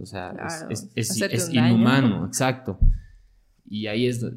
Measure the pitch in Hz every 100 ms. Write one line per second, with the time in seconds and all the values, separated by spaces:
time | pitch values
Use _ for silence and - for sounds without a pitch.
0 | 95 98 92 98 151 160 - 110 - -
1 | 110 110 196 117 - 117 120 113 120 135
2 | 123 90 92 - 131 123 - 92 - -
3 | - - _ _ _ _ - 107 107 110
4 | 123 120 113